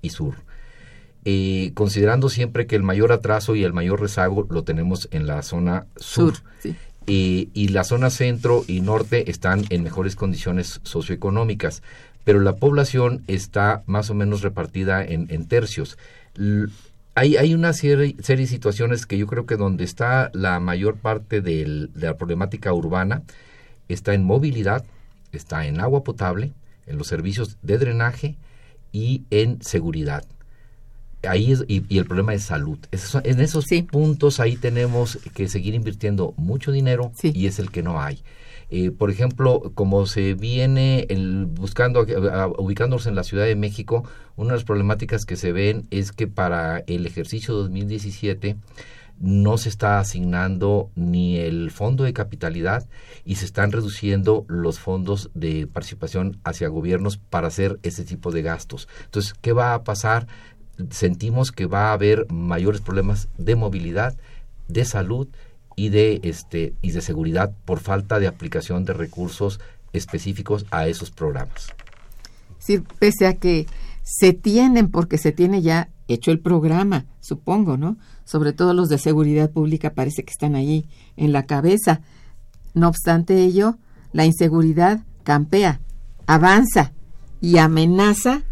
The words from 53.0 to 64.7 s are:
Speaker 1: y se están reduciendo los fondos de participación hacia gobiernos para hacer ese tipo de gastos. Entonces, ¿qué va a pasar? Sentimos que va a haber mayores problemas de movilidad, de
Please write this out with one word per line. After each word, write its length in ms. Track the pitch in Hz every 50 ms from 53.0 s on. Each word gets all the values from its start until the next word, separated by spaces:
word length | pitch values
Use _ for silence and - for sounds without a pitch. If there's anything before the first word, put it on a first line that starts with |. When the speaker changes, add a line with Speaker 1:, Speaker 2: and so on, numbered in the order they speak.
| - - - - -
Speaker 1:
y 100 | - 98
se 100 | 101 101
están 260 | 87 - - 101 101
reduciendo 760 | 101 113 110 104 101 - - 101 98 98 95 104 110 107 98 -
los 300 | 82 87 85 85 80 -
fondos 520 | - - 92 95 92 90 101 101 98 - -
de 320 | 82 78 82 80 78 78
participación 760 | 76 - - - - - - - 78 - 95 92 98 98 - -
hacia 240 | 85 82 - 85 78
gobiernos 500 | 78 80 78 87 92 90 95 101 98 101
para 300 | - - - 87 82 82
hacer 320 | 78 - 98 98 98 -
ese 220 | - 85 85 - 85
tipo 280 | 82 87 80 - 90
de 120 | 82 82 78
gastos. 440 | 82 82 80 - - - - - - - - -
Entonces, 280 | - - 104 101 101 -
¿qué 180 | - - 117 117
va 200 | 117 123 123 120
a 100 | 117 117
pasar? 440 | - 127 101 - 110 110 117 117 117 - - - - - - - - - - 92 -
Sentimos 600 | - - - 90 90 87 98 110 113 123 131 127
que 140 | - - 95
va 240 | 87 92 98 101 110
a 40 | 107
haber 380 | 104 104 104 107 107 110 -
mayores 500 | 82 85 85 87 87 85 90 98 101 101
problemas 480 | - - 95 98 95 98 101 101 - - - -
de 160 | - 104 113
movilidad, 600 | 117 113 104 95 92 85 85 85 95 113 127 131 - - - - - - - - - -
de 180 | -